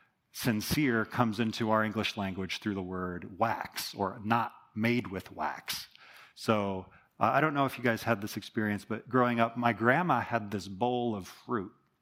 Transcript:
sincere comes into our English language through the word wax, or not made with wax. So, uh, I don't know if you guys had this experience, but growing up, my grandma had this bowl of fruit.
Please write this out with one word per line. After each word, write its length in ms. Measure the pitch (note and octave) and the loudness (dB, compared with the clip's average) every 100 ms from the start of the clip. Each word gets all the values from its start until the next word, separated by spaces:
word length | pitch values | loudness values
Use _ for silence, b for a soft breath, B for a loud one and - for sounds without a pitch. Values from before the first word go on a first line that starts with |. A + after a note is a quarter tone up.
| b b _ | b b _
sincere 720 | - C3+ G#2+ - - C#3+ A2+ G#2 | -4 0 0 0 0 2 2 0
comes 340 | - A#2 G#2 | 0 0 2
into 300 | A2+ - A2 | -2 0 0
our 140 | A2 | 2
English 340 | G#2+ G#2 G#2 - | 2 0 -2 -2
language 440 | G2 F#2 F#2+ - | -4 -4 -6 -4
through 120 | G#2+ | -4
the 80 | G2 | -4
word 560 | F2+ F#2 F2+ F2 - F2 | -4 -6 -6 -6 -8 0
wax, 560 | A2+ - - - - | 0 0 -6 -8 -8
or 260 | A#2 F#2+ B2 | -4 -4 -2
not 280 | G#2+ A#2 A2+ - _ | 0 0 0 -8 _
made 320 | G#2+ A2+ A#2+ F#2+ | -2 0 0 -2
with 200 | F#2+ - | -8 -8
wax. 560 | F#2+ A#2+ - - - - - B B B | -6 -6 -6 -8 -10 -10 -20 B B B
So, 540 | - - G#2+ G2+ F#2+ F#2 b b - | -6 0 2 0 -4 -8 b b 0
uh, 100 | A2 | 4
I 80 | C3+ | 4
don't 140 | D#3 | 4
know 140 | C#3+ C3+ | 2 0
if 100 | - | 2
you 60 | |
guys 180 | A#2+ A2 | 0 2
had 200 | - A2+ | 0 0
this 160 | G#2+ A2 | -2 -8
experience, 480 | - - G#2+ G2+ - | -6 -2 0 0 -4
but 220 | A2 - | -8 0
growing 320 | B2+ B2 A#2 | 2 4 4
up, 160 | A#2 A#2+ | 2 2
my 160 | A#2+ | 0
grandma 480 | G2+ A#2 C#3+ F3 B2 | 4 6 6 4 2
had 300 | - A#2 G#2 | 2 -2 -2
this 180 | G#2 F#2 | -6 -6
bowl 480 | F#2+ B2 B2 A#2+ G#2 | -4 0 0 0 -2
of 120 | F2+ | -6
fruit. 440 | - - A#2+ F#2+ - _ _ | -12 -4 -4 -4 -12 _ _